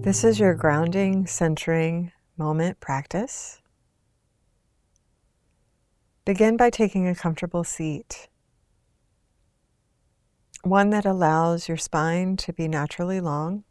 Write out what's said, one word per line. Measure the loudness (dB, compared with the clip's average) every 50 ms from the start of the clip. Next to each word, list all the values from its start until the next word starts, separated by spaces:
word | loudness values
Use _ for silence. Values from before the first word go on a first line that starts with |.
| 2
This | 0 0 4
is | 4 4 4 6
your | 4 4
grounding, | 4 4 2 2 2 2 0 0 0 0 0 2 2 0 -2
centering | -2 -2 0 0 0 0 -2 -2 0 0 2 0 0 -2 -4 -6 -8 _ _ _ _ _
moment | -6 -2 -2 0 0 0 -2 -4 _
practice. | -6 -6 -4 -4 -4 -4 -6 -6 -6 -6 -10 -14 -14 -16 -20 _ _ _ _ _ _ _ _ _ _ _ _ _ _ _ _ _ _ _ _ _ _ _ _ _ _ _ _ _ _ _ _ _ _ _ _ _ _ _ _ _ _ _ _ _ _ _ _ _ _ _ _ _ _
Begin | -2 2 4 4 4 4 4
by | 4 2
taking | 4 2 0 0 2 0 0 0
a | -2
comfortable | -2 -2 -4 -2 -2 -6 -4 -4 -4 -4
seat, | -4 -6 -6 -4 -4 -4 -6 -10 _ -18 -18 -18 _ _ _ _ _ _ _ _ _ _ _ _ _ _ _ _ _ _ _ _ _ _ _ _ _ _ _ _ _ _ _ _ _ _ _ _ _ _ _ _ _ _ _ _ _ -20 -6
one | -2 2 4 4 4 4
that | 2 2 2
allows | 0 2 4 4 4 4 4 4 2 0 -2 -2 -6
your | -6 -6
spine | -6 -4 -2 0 0 0 0 0 0 -2 -2
to | -4 -4 -8
be | -6 -4 -4 -2
naturally | -2 -2 -4 -4 -6 -6 -4 -4 -4 -4
long | -2 -2 -4 -2 -4 -4 -6 -8 -12 _